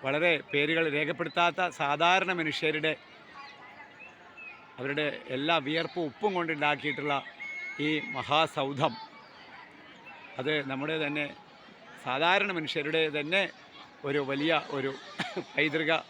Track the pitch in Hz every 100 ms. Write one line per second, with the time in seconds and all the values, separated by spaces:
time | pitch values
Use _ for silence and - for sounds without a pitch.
0 | 135 147 170 156 - 143 143 165 165 147
1 | 151 131 165 175 175 160 180 - 147 147
2 | 170 185 185 180 156 143 160 156 156 156
3 | - - - - - - - - - -
4 | - - - - - - - - 131 143
5 | 151 117 - 131 147 165 139 160 165 -
6 | 160 120 208 180 165 156 147 147 147 143
7 | 147 139 - - - - - - 147 151
8 | 143 135 120 147 160 - 139 143 151 113
9 | - - - - - - - - - -
10 | - - - - 131 151 139 131 147 160
11 | 147 147 143 - - - - - - -
12 | - 131 165 196 202 175 151 160 143 160
13 | 160 147 147 190 180 - - - - -
14 | 143 143 135 139 151 160 - 139 135 135
15 | - - 740 494 - - 151 147 156 160
16 | -